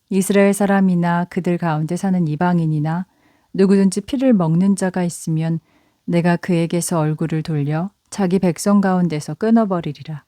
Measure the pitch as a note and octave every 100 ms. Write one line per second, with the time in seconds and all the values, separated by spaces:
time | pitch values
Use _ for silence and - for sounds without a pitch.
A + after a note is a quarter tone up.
0 | - F#3+ F#3 G3+ G3 G3 G3+ G3 F#3+ F3
1 | F3 F3 F3 F#3+ E3+ F3 E3+ D3+ D#3 F3
2 | G3 F3+ D#3+ D3 F3+ F3 D#3+ D#3 D3+ E3+
3 | F#3+ _ _ _ _ F3 F#3+ G3 G3 -
4 | - C4 C4 G#3 D#3+ E3 G3 F#3+ F#3 F#3
5 | F3 - - D#3+ E3 E3 - _ _ _
6 | - E3+ F3 E3+ - E3+ E3 F3 - E3+
7 | D#3 D#3 D#3 D#3+ D#3+ D3+ C#3+ D#3 F#3+ -
8 | _ - F#3+ F#3+ F#3 D#3 G3+ G3+ F#3+ F#3
9 | F3 D3+ - D3+ A3 A3+ G#3 F3 E3 C#3+
10 | C#3+ D3+